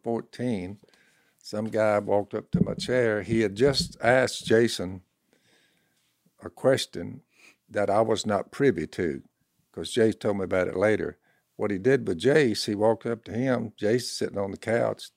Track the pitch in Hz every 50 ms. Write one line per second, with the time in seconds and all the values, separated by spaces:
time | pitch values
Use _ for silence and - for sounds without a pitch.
0 | - 117 117 113 - - - - 120 127 117 98 90 90 101 104 _ _ _ _
1 | _ _ _ _ _ _ _ _ - - - 107 110 110 104 110 110 107 104 104
2 | 101 101 101 101 101 - - 107 - _ - - - - 104 - - - 123 127
3 | 123 113 107 107 95 87 113 113 113 101 95 101 127 143 139 127 - - - -
4 | - 113 123 131 127 117 - - - - 113 113 120 113 - - 92 90 92 92
5 | - _ _ _ _ _ _ _ _ _ _ _ _ _ _ _ _ _ _ _
6 | _ _ _ _ _ _ _ _ - 90 - - - 131 135 123 - - - 98
7 | 85 104 110 - - _ _ _ _ - _ _ _ _ 113 107 101 98 98 104
8 | 113 110 113 95 - 110 104 95 - - - - 143 139 104 - 78 76 - -
9 | 95 82 69 67 - _ _ _ _ _ _ _ _ _ _ - 85 82 - -
10 | 110 113 104 - - 110 104 101 95 87 98 92 90 - - 92 98 107 107 98
11 | 82 76 - _ _ _ _ _ _ _ _ - 107 104 104 92 95 127 135 135
12 | 117 110 92 82 90 123 143 156 147 120 104 - - - 107 98 104 113 113 107
13 | - 120 117 107 - - 95 113 127 135 127 117 117 110 - - 107 104 117 127
14 | 120 - - - - - - 98 101 98 101 - - - 110 117 123 110 107 -
15 | - - -